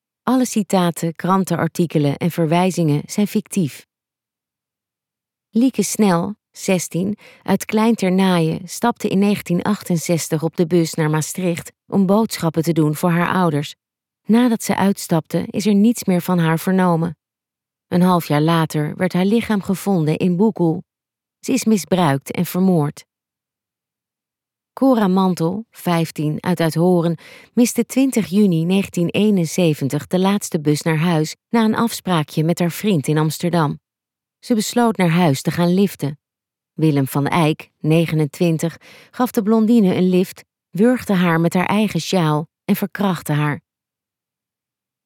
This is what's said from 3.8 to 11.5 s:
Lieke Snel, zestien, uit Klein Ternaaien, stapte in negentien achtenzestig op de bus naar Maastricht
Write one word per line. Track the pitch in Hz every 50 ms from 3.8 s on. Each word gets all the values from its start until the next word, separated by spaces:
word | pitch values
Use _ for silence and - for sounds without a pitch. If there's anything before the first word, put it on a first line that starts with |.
| - _ _ _ _ _ _ _ _ _ _ _ _ _ _ _ _ _ _ _ _ _ _ _ _ _ _ _ _ _ _ _ _ _
Lieke | - 226 254 262 - -
Snel, | 196 - - - 214 196 175 170 180 202 208 - _ _
zestien, | - - - - 190 175 - - - 165 190 202 208 - - - - -
uit | - - 196 190 -
Klein | - - 220 220 233 226
Ternaaien, | - 196 185 185 190 190 185 180 170 160 160 170 - 185 170
stapte | - - - 233 240 - - 214
in | 196 190
negentien | 202 208 208 - - - 180 175
achtenzestig | - - 208 - - - 180 160 - - 175 156 - - 165 151
op | 160 165 -
de | - 180
bus | 151 180 175 165 156 -
naar | - 160 151
Maastricht | 151 156 147 - - - 185 175